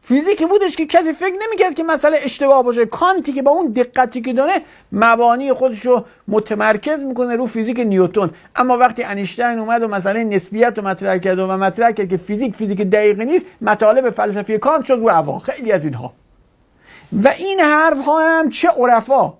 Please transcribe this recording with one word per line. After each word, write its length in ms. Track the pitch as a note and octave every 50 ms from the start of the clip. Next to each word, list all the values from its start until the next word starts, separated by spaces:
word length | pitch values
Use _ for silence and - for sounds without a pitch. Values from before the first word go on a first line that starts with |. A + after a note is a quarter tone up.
فیزیکی 460 | _ - A#3+ C#4 D#4 F4+ G4+ - D#4
بودش 300 | E4+ G4 G#4 G4 F4+ -
که 100 | - D#4+
کسی 260 | - - E4+ F4+ D#4+ D#4
فکر 220 | - F4 G4 F4+ F#4+ G#4+
نمی‌کرد 280 | A4+ A4+ F#4 G4+ F#4 D4+
که 80 | E4 E4
مسئله 340 | E4 D#4+ C#4 - D4 D#4 D4 C#4
اشتباه 380 | C#4 - - C#4+ C#4 C#4 C4+ B3
باشه. 240 | B3 A#3+ A#3 A#3
کانتی 460 | A3 - - E4 F4+ F#4+ F#4 - D4 C4
که 100 | C4+ C4
با 80 | C#4
اون 160 | D4 F4 F#4
دقتی 540 | C#4+ G#3+ B3+ B3 A#3+ - - B3+ A#3+ B3 B3+
که 120 | A3+ B3+ B3+
داره 200 | A#3+ C4+ D#4 F#4+ - D4+ - - - _ _ -
مبانی 600 | G3+ A3+ A#3 A#3 A3+ A#3+ A#3 A#3 B3 C#4 C#4 B3+
خودش 340 | - B3+ C4 A3+ G3+ G#3
رو 180 | B3 B3 A#3 - - _ _ _ -
متمرکز 720 | G3+ G#3+ G#3+ - A3 G#3 G#3+ G#3+ A3 G#3 - D4 D#4 D#4 C#4
می‌کنه 340 | C4+ B3+ A#3 B3 B3 A#3+
رو 100 | A#3 B3+
فیزیک 340 | A#3 - A3+ A3 A3 B3 A#3
نیوتن، 500 | B3 A3 G3 F#3 F#3 F3 F#3 G#3+ G3 E3 - - - - _
اما 200 | - B3 B3+ B3+
وقتی 260 | A#3+ B3 B3 G#3+ - A#3+
انیشتین 560 | G3 G3+ G3+ G3+ F3+ - - A#3+ A#3+ A#3+ A3+
اومد 240 | A3 A3 A#3 A#3 A3+
و 60 | A3
مسئله 360 | G#3 G3 F3 G3 G3 A3+ A#3
نسبیت 540 | A3 G3+ F#3+ F#3+ - G3+ G#3+ A#3 A#3+ - A3
رو 60 | G3+
مطرح 340 | G3 F#3+ - G3 G3 F#3+ F#3
کرد 200 | F3 F#3+ F#3 F3+
و 80 | F#3+
مطرح 460 | F#3 F#3+ F#3 G3 F#3+ F#3 - A#3 A#3 A3+
کرد 160 | G#3+ G3+ F3+
که 80 | F#3
فیزیک 380 | F3+ - - G#3 G#3 C4 B3 F#3
فیزیک 260 | - A3 G3+ G3+ F#3
دقیقی 440 | G#3 F#3 F#3+ G#3 G#3+ G#3 G#3 G3 A3
نیست، 220 | B3+ D#4+ F#4 - - - _
مطالب 500 | A3+ G#3 G#3+ G#3 A3 G#3+ A3 C4 C4 A#3+
فلسفی 480 | - - G#3 G#3+ G3+ G3+ G#3 G3+ A3 G#3+
کانت 260 | - C4 D#4 D#4 B3
شد 100 | - D4+
رو 140 | A#3 A3 A3+
هوا. 300 | F#3 E3 D#3 D3 D3 F#3
خیلی 340 | - - - - C4 A3 G#3
از 120 | F3+ D3+
اینها. 280 | D#3 C3+ A#2 B2 B2+ - _ _ _ _ _ _ _ _ _ _ _ _ _ _ _ - - - - - - G3+
و 60 | C4+ - -
این 220 | E4+ G4 G4 G4
حرف 440 | E4 D4 D4+ D4+ D#4 E4 D#4 C4+ C#4
ها 160 | C#4+ D4+ D#4+
هم 280 | D#4+ D#4+ E4 D#4+ D#4+ C4+
چه 200 | - - - F4
عرفا 680 | E4 C#4 A#3+ B3 A#3+ A3+ A3 - C4+ C4 G#3 - - _